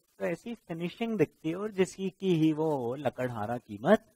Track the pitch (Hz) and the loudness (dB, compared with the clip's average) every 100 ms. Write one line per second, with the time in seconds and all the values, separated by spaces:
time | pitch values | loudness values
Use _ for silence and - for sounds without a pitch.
0 | _ - 190 170 233 233 - 165 170 - | _ -6 -6 -4 -8 -12 -10 -6 -6 -4
1 | 233 214 147 _ 160 175 214 190 180 - | -2 2 0 _ -6 -6 -4 0 -2 -2
2 | 190 - 190 165 160 151 160 143 117 135 | -8 -2 2 4 4 2 0 0 -2 -2
3 | 135 - 127 117 107 123 - 104 135 220 | -4 -2 -4 -4 -4 -4 -8 -2 4 4
4 | _ | _